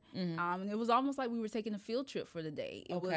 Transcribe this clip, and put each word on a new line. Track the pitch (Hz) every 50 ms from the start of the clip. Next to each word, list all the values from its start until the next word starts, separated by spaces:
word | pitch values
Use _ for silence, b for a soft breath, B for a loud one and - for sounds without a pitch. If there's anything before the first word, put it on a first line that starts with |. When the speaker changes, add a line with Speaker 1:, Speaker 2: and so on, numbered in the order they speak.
| - - -
Speaker 1:
Mm-hmm. | 185 180 175 165 170
Speaker 2:
Um, | 175 175 180 185
and | 196 202
it | 208
was | 220 233 226
almost | 233 254 269 277 269 277
like | 262 233
we | 233 233
were | 220
taking | 208 - 226 214 226
a | 208 196
field | - - 226 262 285 277
trip | - 196 -
for | - - 170
the | 160 156
day. | 147 - 107 - - 101 - -
It | 175
Speaker 1:
Okay. | 175 175 185 165